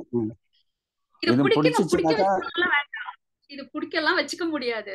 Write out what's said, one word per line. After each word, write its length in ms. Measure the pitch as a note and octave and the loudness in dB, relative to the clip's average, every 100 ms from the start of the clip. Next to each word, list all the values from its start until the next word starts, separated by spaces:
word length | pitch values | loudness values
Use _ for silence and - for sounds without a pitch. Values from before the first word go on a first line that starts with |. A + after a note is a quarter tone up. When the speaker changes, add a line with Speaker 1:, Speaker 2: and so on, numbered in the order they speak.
| - | 0
Speaker 1:
ம். 220 | A#2+ A2 - _ _ _ _ _ _ _ - | -2 -2 -6 _ _ _ _ _ _ _ -4
Speaker 2:
இது 100 | E4 | 2
Speaker 1:
இது 100 | B3 | 4
Speaker 2:
பிடிக்கணும், 120 | C#4+ | 4
பிடிக்க 240 | A4+ D#3 - | 4 4 2
Speaker 1:
பிடிச்சிச்சுனாக்கா 480 | F3 - D#3 F4+ C4+ | 2 2 2 2 2
Speaker 2:
வச்சுக்கணும்லாம் 480 | F#4 - F4 F4+ | 0 -2 -2 0
வேண்டாம். 400 | D4 C#4+ - - - _ _ _ | 0 -2 -12 -14 -16 _ _ _
இது 120 | C#4 - | -16 -12
பிடிக்கலாம் 460 | D4+ D#4+ E4 D#4 F4 | -10 -4 -2 2 0
வச்சுக்க 260 | C#4+ E4+ E4+ | 0 -4 -4
முடியாது. 460 | D4+ A#3+ A3+ G3+ | -2 -4 -6 -8